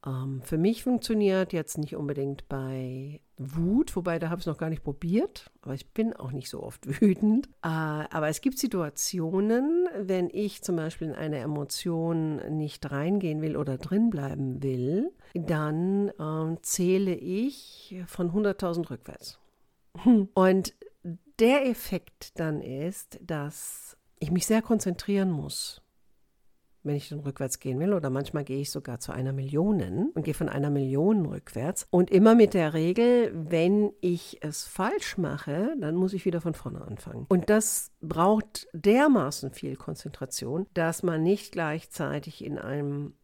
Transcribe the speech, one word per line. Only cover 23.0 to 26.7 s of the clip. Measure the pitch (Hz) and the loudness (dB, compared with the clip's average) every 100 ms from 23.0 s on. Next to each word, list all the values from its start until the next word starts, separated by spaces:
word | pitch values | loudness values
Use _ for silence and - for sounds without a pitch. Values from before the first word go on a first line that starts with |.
| - - | -14 -18
dass | 175 156 143 - - - - - _ _ | -8 -6 -6 -10 -14 -14 -18 -20 _ _
ich | 151 | 0
mich | 175 - | 0 4
sehr | 220 | 2
konzentrieren | - 220 190 180 - 202 190 | 4 0 0 -4 0 0 2
muss, | 156 143 - - - _ _ _ _ _ _ _ _ _ | 0 -4 -8 -10 -12 _ _ _ _ _ _ _ _ _